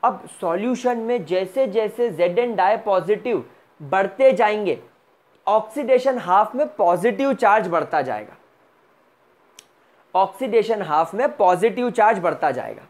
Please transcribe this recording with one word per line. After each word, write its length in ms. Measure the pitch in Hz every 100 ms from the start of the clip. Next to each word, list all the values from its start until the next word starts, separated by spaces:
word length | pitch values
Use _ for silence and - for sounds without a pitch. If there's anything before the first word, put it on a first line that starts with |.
अब 240 | 233 - - -
सॉल्यूशन 560 | 185 170 226 247 247 240
में 280 | 226 240 156
जैसे 420 | 185 185 262 262
जैसे 420 | 196 214 214 240
ज़ेड 300 | 156 175 175
एन 160 | 240 214
डाई 220 | 185 220
पॉजिटिव 680 | 208 190 165 208 247 196 123 _ _ _
बढ़ते 520 | 147 190 196 - 269
जाएंगे, 460 | 262 214 214 202 139 - _ _ _ _ _ -
ऑक्सीडेशन 720 | 214 220 277 247 254 262 247
हाफ 380 | 175 190 220 247
में 120 | 302 -
पॉजिटिव 580 | 208 175 202 202 277
चार्ज 340 | 240 220 214 185
बढ़ता 340 | 165 151 160
जाएगा, 340 | 135 107 107 - _ _ _ _ _ _ _ _ _ _ _ - _ _ _ _ _ 185
ऑक्सीडेशन 680 | 254 - 262 226 214 220
हाफ 320 | 170 151 165 196
में 120 | 277 -
पॉजिटिव 520 | 196 180 220 220 247
चार्ज 280 | 180 214 214
बढ़ता 320 | 170 151 156
जाएगा। 360 | 123 107 107 -